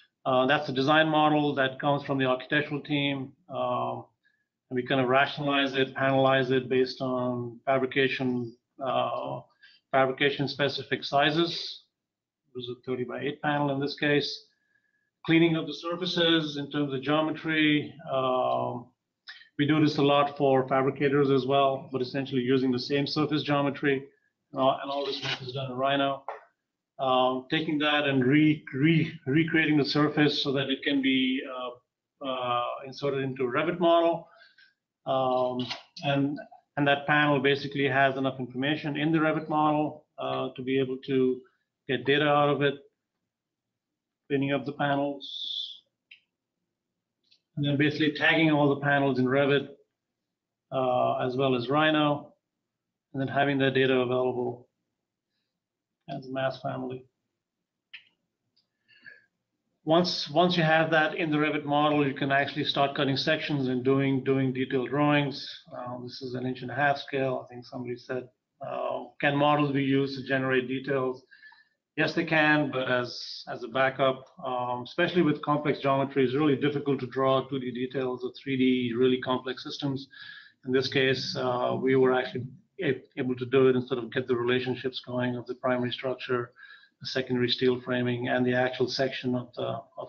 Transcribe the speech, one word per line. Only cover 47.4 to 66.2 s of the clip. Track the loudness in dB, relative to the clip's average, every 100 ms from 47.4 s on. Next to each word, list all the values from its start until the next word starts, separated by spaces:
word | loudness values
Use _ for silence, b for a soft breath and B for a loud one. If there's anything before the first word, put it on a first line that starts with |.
| _ -4
and | 0
then | 2
basically | 2 2 0 2
tagging | 2 4 4
all | 4 4
the | 2
panels | 2 2 2 2
in | 2
Revit, | 2 4 2 0 -14 _ _ _ _ _ _ _ _ -8
uh, | -2 0 2 0 0 -2
as | 0
well | 0 0
as | 0
Rhino, | 2 2 2 2 0 -6 _ _ _ _ _ _ _ _
and | -6
then | -4
having | 0 0 2
that | 2
data | 2 2
available | 2 0 0 -2 -2 -6 -8 -16 _ _ _ _ _ _ _ _ _ _ _ _ _ -14 -12
as | -10
a |
mass | -6 -4 -4
family. | -8 -8 -8 -12 -16 _ _ _ _ _ _ _ _ -20 _ _ _ _ _ _ _ _ B B B B B _ _ _ _ _ 2
Once, | 2 2 -2 -2
once | 2 2 4
you |
have | 4 4 4
that | 2 2 0
in | 0
the | 2
Revit | 0 0 0
model, | 2 4 2 0
you |
can | 0 0
actually | 0 0 -2
start | -2 0 0 0
cutting | 0 0
sections | 0 0 -2 -2 -2
and | 0
doing, | 2 2 2 0
doing | 2 2 0
detailed | -2 -2 -2 -2
drawings. | 0 4 4 2 -4 -12 -16 -16 -12
Uh, | -10 -10
this | -12 -12